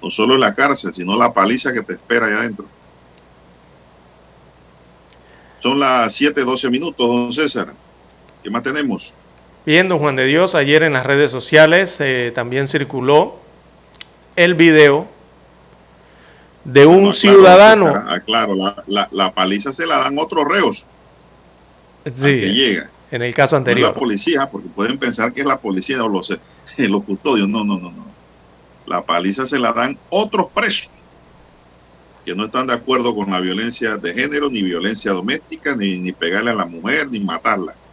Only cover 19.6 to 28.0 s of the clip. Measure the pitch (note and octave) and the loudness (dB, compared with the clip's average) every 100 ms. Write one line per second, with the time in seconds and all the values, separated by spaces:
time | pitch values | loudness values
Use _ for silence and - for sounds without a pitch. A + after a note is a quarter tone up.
19.6 | C#3+ C3 E3 C#3+ C3+ C#3+ D#3 D#3+ C#3+ G3 | -6 -6 -2 0 -2 -4 -4 -2 0 0
20.6 | A3 G2+ - - - - - - - - | 0 -2 -12 -20 -20 -20 -20 -20 -20 -20
21.6 | - - - - D#3 B2+ C#3 C3+ G2 A2 | -20 -20 -20 -16 -14 -2 0 2 0 0
22.6 | C3 F#2 C#2+ - - B2 A#2+ A#2 C3+ D3+ | 0 -2 -6 -18 -12 -8 -6 0 2 2
23.6 | B2 A#2+ D#3 - B2 G2+ - D3+ C#3 G2 | 0 2 2 0 -4 -2 -2 -2 -2 -8
24.6 | F2+ F2+ A2 C3+ B2 A#2 A#2 B2 C3+ C3+ | -14 -6 -4 -4 -6 -4 -6 -4 -4 -2
25.6 | A2 F#2 F2+ C3 A2+ G2 E2+ F#2+ - - | -2 -6 -4 -4 -2 -4 -6 -10 -10 -20
26.6 | - - C3+ G3+ G3+ G2 D3 A#2 G2 A2 | -20 -4 -2 -2 -4 -6 -2 0 0 -2
27.6 | G#2 G2 F2+ - | -4 -6 -8 -18